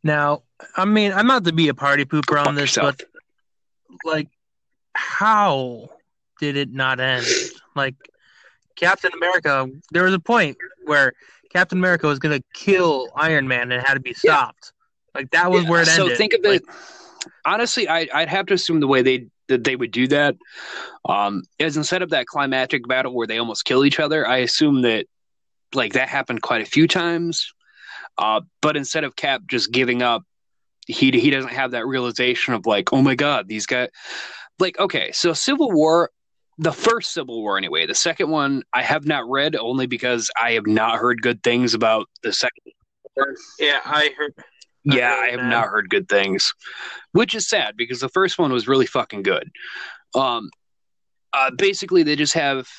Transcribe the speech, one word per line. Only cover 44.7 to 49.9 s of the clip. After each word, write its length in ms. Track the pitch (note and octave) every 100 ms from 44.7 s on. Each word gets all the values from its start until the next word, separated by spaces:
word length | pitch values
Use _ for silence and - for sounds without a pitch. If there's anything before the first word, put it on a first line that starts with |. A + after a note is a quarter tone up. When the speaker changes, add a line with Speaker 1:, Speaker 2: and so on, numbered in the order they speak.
| _
Speaker 2:
Yeah, 320 | C#3+ C3 B2 A#2
Speaker 1:
heard 80 |
Speaker 2:
I 60 | A#2
have 100 | B2
Speaker 1:
that. 80 | B2
Speaker 2:
not 200 | A#2 G#2+
heard 200 | G#2+ F#2+
good 200 | G2+ F#2
things, 440 | G2+ G2 F#2+ - - - - - - -
which 220 | F3+ A#3
is 140 | A3+ -
sad 300 | G#3 A2+ G#2+
because 220 | A#2 B2
the 100 | C3
first 280 | F#3 F#3+ -
one 140 | D#3
was 160 | B2 A2
really 180 | C3+ B2+
fucking 360 | C3+ A2+ G#2
good. 280 | F#2+ F2+ - - - - -